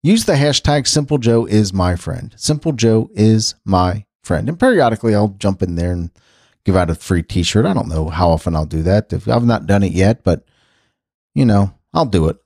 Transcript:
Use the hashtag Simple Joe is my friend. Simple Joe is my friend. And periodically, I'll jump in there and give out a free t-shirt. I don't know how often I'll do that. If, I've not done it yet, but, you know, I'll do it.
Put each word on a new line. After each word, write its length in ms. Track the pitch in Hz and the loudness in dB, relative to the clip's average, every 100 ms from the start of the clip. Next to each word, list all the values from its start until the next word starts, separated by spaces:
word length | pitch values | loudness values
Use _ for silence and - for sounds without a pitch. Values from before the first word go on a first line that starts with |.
Use 220 | 151 226 220 | 2 2 2
the 80 | |
hashtag 540 | 151 143 139 - 147 123 | 2 2 0 0 0 0
Simple 300 | 151 143 147 | -2 0 0
Joe 280 | 117 117 113 | 2 0 2
is 280 | 107 101 | 0 0
my 220 | 95 90 87 | 0 -2 -2
friend. 380 | - 85 110 _ | -6 -10 -12 _
Simple 360 | - 151 165 | -4 -2 -4
Joe 360 | 131 113 110 113 - | 0 2 2 0 2
is 400 | 107 110 107 - - | 4 4 0 -8 -2
my 400 | 92 90 98 - _ | 0 0 -2 -10 _
friend. 260 | - - 117 | -6 -4 -4
And 120 | 170 | 0
periodically, 560 | 254 220 123 110 113 104 | 2 4 2 0 0 2
I'll 200 | 104 98 | 0 -2
jump 240 | 101 95 | -4 -2
in 120 | 90 85 | -4 -2
there 160 | 87 | -4
and 200 | 87 85 _ _ _ _ _ | -4 -8 _ _ _ _ _
give 120 | - 92 | 0 0
out 160 | 85 | 0
a 40 | 82 | -4
free 280 | - 90 | -2 -2
t-shirt. 420 | 82 - 82 104 156 | -2 -4 0 0 0
I 80 | |
don't 160 | 180 - | -2 -4
know 200 | 80 78 | -4 -4
how 200 | 80 87 | 0 0
often 260 | 80 - 80 | 0 -2 -4
I'll 120 | 78 | -4
do 160 | 80 | -4
that. 280 | 82 101 - | 0 0 0
If, 160 | 85 107 | -6 -2
I've 180 | 117 120 | 0 2
not 200 | 113 - | 0 0
done 160 | 101 | 0
it 120 | 95 | 0
yet, 300 | 87 95 113 | 2 0 2
but, 220 | - 85 _ _ _ _ _ _ _ _ _ | -2 -2 _ _ _ _ _ _ _ _ _
you 120 | - 127 | 0 2
know, 280 | 101 98 - _ | 2 0 -6 _
I'll 140 | 165 147 | -4 0
do 220 | 98 80 | 0 0
it. 100 | - | -4